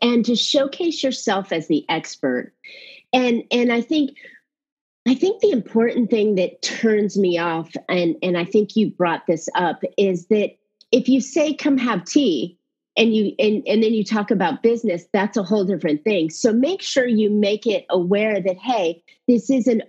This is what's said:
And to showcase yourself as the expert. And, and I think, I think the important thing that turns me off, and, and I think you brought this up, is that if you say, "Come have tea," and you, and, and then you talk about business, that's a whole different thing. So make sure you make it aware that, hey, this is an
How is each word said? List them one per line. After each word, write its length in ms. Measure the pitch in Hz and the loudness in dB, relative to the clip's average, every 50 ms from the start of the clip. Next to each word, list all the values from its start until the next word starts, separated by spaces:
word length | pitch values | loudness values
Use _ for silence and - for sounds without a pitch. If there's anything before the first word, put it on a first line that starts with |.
And 220 | 247 240 240 233 208 | 0 0 2 2 0
to 100 | 240 240 | 0 0
showcase 680 | 202 - - - 285 269 269 - - 359 339 302 - | -2 0 0 0 0 0 -2 -4 -4 -4 -4 -2 -2
yourself 500 | - 262 - - - 233 196 196 190 - | -4 -4 -4 -4 -4 -2 -2 -2 -4 -4
as 160 | 180 165 160 - | -6 -4 -2 -2
the 160 | 160 139 - - | -2 -2 -2 -4
expert. 640 | 160 160 160 - - - - 135 123 123 - - _ _ - - - - - - - - _ _ | -6 -6 -6 -10 -8 -6 -4 -2 -2 -4 -6 -10 _ _ -20 -20 -20 -20 -20 -20 -20 -20 _ _
And, 300 | - 254 254 247 240 226 - - | 0 2 2 2 0 -2 -2 -2
and 220 | 240 247 247 247 | 0 0 2 2
I 80 | 233 233 | 0 -2
think, 360 | 233 - 320 302 285 262 - - - - - - _ _ _ _ _ _ _ _ _ _ _ _ - 240 | -2 -2 0 0 -2 -2 -6 -12 -20 -20 -20 -20 _ _ _ _ _ _ _ _ _ _ _ _ -2 0
I 60 | 262 | 0
think 260 | - 349 381 453 466 | 2 2 0 0 2
the 100 | - 415 | 2 2
important 600 | 330 226 - - - 226 226 240 - 247 233 185 | 2 0 -2 0 0 2 2 2 2 0 0 0
thing 240 | 233 220 208 214 208 | 2 2 2 2 2
that 240 | 185 180 - - - | 2 0 -2 -4 -8
turns 560 | - - - - - 226 214 208 214 190 - 196 | -10 -10 -4 0 0 2 2 2 0 0 0 0
me 200 | 196 180 175 165 | 0 2 0 0
off, 340 | 170 175 165 165 160 - - - - - | -2 -2 -2 -4 -6 -8 -12 -10 -6 -2
and, 280 | 185 180 175 170 - - | -2 0 0 0 -2 -2
and 140 | - 185 180 | -2 -2 -2
I 80 | 170 175 | -2 -2
think 320 | 180 - 214 208 - - | 0 2 2 2 2 2
you 140 | 220 208 165 | 0 0 0
brought 360 | - - 180 170 160 - - | 0 0 0 0 -2 -2 -2
this 220 | - 170 160 - - - | -2 -2 -2 -4 -4 -2
up, 280 | 180 180 165 - - - 180 - | -2 0 -2 -2 -4 -8 -4 -2
is 300 | - 202 196 185 175 180 | 0 0 0 0 -2 -2
that 300 | - 220 208 202 - - _ _ _ _ _ _ _ | 0 0 0 0 -2 -6 _ _ _ _ _ _ _
if 160 | - 254 - 247 | 0 2 4 2
you 120 | 262 262 | 2 2
say, 340 | - - - 330 294 311 277 | 0 0 0 0 0 0 -2
"Come 240 | - - 294 277 254 | -2 0 0 0 0
have 260 | 233 247 214 175 165 | 0 -2 -2 -4 -2
tea," 540 | - - 294 277 220 160 123 - 175 - _ _ _ _ _ _ _ - | 0 0 2 2 2 0 -2 -4 -8 -10 _ _ _ _ _ _ _ -2
and 180 | - 233 233 220 | 0 2 2 2
you, 180 | 220 208 - - - | 2 0 0 0 0
and, 240 | 214 208 214 202 - | 0 0 0 0 0
and 160 | - 208 220 | 0 0 2
then 120 | 226 220 226 | 2 2 0
you 100 | 220 196 | 0 -2
talk 260 | - 220 208 202 - | -2 -2 -2 0 0
about 320 | 190 185 180 175 262 - | 0 0 0 -2 0 0
business, 440 | - 233 233 233 - 214 175 180 - _ | 0 0 0 0 -2 -4 -4 -4 -4 _
that's 240 | - 196 196 208 - | -2 -2 -2 -2 -2
a 60 | 214 | -4
whole 220 | 190 170 220 214 190 | -2 0 0 0 0
different 400 | 185 196 156 175 160 151 151 - | 0 -2 -2 -2 -2 -2 -2 0
thing. 240 | 220 208 180 160 160 | 0 0 0 0 -2
So 220 | - - - 233 | -2 0 0 2
make 300 | 214 233 262 311 392 - | 2 2 2 0 -2 -4
sure 240 | - - - 269 247 | -6 -2 0 0 0
you 240 | 247 226 214 214 202 | 2 2 2 2 2
make 360 | 208 208 208 202 214 214 - | 2 2 2 0 0 -2 -2
it 200 | 233 202 180 - - | -2 -2 -2 -2 -2
aware 520 | 175 185 175 175 202 202 214 220 214 196 | -2 0 0 2 0 0 0 0 -2 -2
that, 180 | 180 190 180 185 | -2 -4 -4 -4
hey, 440 | - 247 247 214 180 165 170 - _ _ _ _ _ | -4 -4 -2 -2 -2 -4 -4 -6 _ _ _ _ _
this 220 | - 240 226 - - | 2 2 2 2 0
is 180 | 269 262 208 254 | 0 0 2 0
an 140 | 226 214 - | 0 0 0